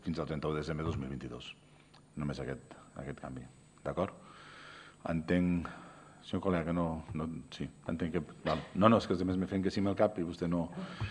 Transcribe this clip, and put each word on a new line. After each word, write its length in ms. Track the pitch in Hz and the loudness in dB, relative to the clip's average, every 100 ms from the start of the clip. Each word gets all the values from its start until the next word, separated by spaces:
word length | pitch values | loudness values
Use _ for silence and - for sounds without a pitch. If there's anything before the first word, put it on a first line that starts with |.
| - | -4
fins 160 | 78 | -2
al 80 | 76 | -2
trenta-u 240 | 78 76 | -2 0
de 80 | 76 | 0
desembre 240 | 73 78 80 | 0 -2 -2
de 60 | |
dos 80 | 73 | -2
mil 80 | 67 | -4
vint-i-dos. 460 | 69 65 - - - - - - - - - | -6 -8 -10 -12 -16 -20 -20 -20 -20 -14 -6
Només 220 | 73 65 | -4 -2
aquest, 320 | 64 65 - - - - | -4 -6 -10 -18 -16 -10
aquest 220 | 69 67 | -8 -8
canvi. 220 | 71 64 62 - - - - | -8 -10 -12 -16 -20 -10 -4
D'acord? 300 | 71 95 - - - - - - - - - - | 0 0 -2 -16 -18 -18 -18 -16 -16 -18 -8 -2
Entenc, 560 | 82 78 90 90 87 82 - - - - - - | 0 4 4 6 2 0 -8 -14 -18 -20 -20 -6
senyor 160 | 95 | -2
col·lega, 220 | 95 87 80 | 2 2 2
que 80 | |
no, 300 | 87 85 80 78 | 2 2 -2 -4
no, 140 | 78 80 78 - | -4 -4 -6 -8
sí, 140 | - 71 - - | -8 -8 -6 -4
entenc 280 | 82 85 85 | -2 0 0
que... 60 | 76 - 80 | -2 -4 0
Val. 180 | 78 - - | 0 0 6
No, 140 | 107 | 8
no, 80 | 110 | 8
és 80 | - | 6
que 80 | |
els 80 | 87 | 2
altres 160 | 92 90 | 2 2
me 100 | 92 | 2
feien 140 | 98 | 2
que 60 | 92 | 2
sí 120 | 104 | 2
amb 80 | 98 | 2
el 80 | 95 | 6
cap 180 | 104 - | 4 4
i 80 | 85 | -4
vostè 240 | 85 85 | 0 2
no, 140 | 87 82 - 92 - 98 | 2 0 -4 -8 -6 -4